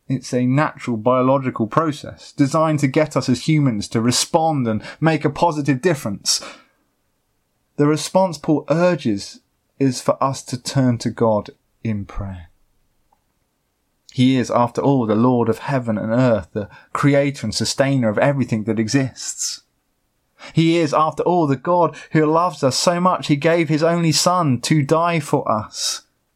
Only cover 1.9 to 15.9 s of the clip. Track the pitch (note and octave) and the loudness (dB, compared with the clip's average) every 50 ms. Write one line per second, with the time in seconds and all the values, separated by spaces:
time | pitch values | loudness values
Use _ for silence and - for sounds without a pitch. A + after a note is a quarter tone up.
1.9 | C#3 - - G#2+ - - - - - - D3 C3 - D#3+ D#3+ D#3+ D#3 C#3+ D3 C3+ | -4 -6 -10 -14 -16 -16 -20 -18 -2 0 0 2 2 2 2 2 2 0 0 0
2.9 | - D#3 D#3 D3+ - C#3 A#2+ - B2+ B2 - D#3 D#3 D3+ C#3+ C3+ A2 G#2 G#2 - | 2 0 0 0 0 -2 0 0 -2 0 0 0 2 2 2 2 0 -2 -6 -4
3.9 | - A#2 A2+ B2 A#2+ - - - - E3 D#3+ D#3+ D#3 C#3 B2 A2+ A2 G#2 - - | -2 0 0 2 0 0 -2 0 0 0 2 2 0 0 -2 -2 -2 -4 -6 -10
4.9 | - - D3+ E3 D#3+ D3 - D#3 D3 - F3 E3+ D#3 D3+ C#3 D3+ C#3 B2+ - F3+ | -6 -2 0 0 0 2 0 -2 -2 0 0 0 0 0 0 -2 -2 0 0 0
5.9 | D#3+ C3+ - A2+ G2+ - - - - - - - - - _ _ _ _ _ _ | -2 -2 -4 -8 -8 -6 -4 -4 -4 -4 -6 -10 -16 -20 _ _ _ _ _ _
6.9 | _ _ _ _ _ _ _ _ _ _ _ _ _ _ _ _ _ - D3 D3 | _ _ _ _ _ _ _ _ _ _ _ _ _ _ _ _ _ 2 2 2
7.9 | D#3 D3+ - - - F#3 F#3+ F#3 D#3+ - - - D#3 C#3 - - D3 E3 F3 F3+ | 2 0 -2 0 2 2 2 2 0 -4 0 0 0 0 2 0 0 2 2 2
8.9 | F3 E3+ - A#2+ G#2 G2+ - - - - _ _ _ _ _ _ _ _ C3+ C3+ | 2 0 0 -2 -2 -2 -6 -10 -16 -20 _ _ _ _ _ _ _ _ 0 0
9.9 | B2+ - - - - - B2+ C3+ C3+ - - - C3+ - - - - C#3 C3 B2+ | 0 0 -2 -2 0 0 0 -2 -2 -6 -8 -10 -10 -8 -8 -4 0 2 2 2
10.9 | A#2+ A2+ - A#2+ A2 - A#2 A2+ G#2+ G#2 G2+ - - _ _ _ _ _ - A2+ | 2 0 -2 -6 -2 0 0 2 2 0 -2 -6 -14 _ _ _ _ _ -8 -6
11.9 | G#2+ G2+ G2+ - - - G2+ G2 F#2+ F2 D#2+ - _ _ _ _ _ _ _ _ | -6 -6 -8 -8 -10 -10 -8 -8 -10 -14 -16 -20 _ _ _ _ _ _ _ _
12.9 | _ _ _ _ _ _ _ _ _ _ _ _ _ _ _ _ _ _ _ _ | _ _ _ _ _ _ _ _ _ _ _ _ _ _ _ _ _ _ _ _
13.9 | _ _ _ - - - B2 C3 C3 B2+ A2+ - - A#2 A#2+ A#2+ - - - C3+ | _ _ _ -12 -2 2 2 2 4 2 0 0 0 0 0 0 -2 -2 0 2
14.9 | C#3+ C3 A#2 G#2+ G#2 G#2+ A#2 B2+ B2+ A#2+ A#2 A2+ G#2+ - - - C#3+ C3 A#2+ A#2 | 2 2 2 0 2 2 2 2 2 2 2 0 -2 -4 -4 -4 -4 -4 -2 -2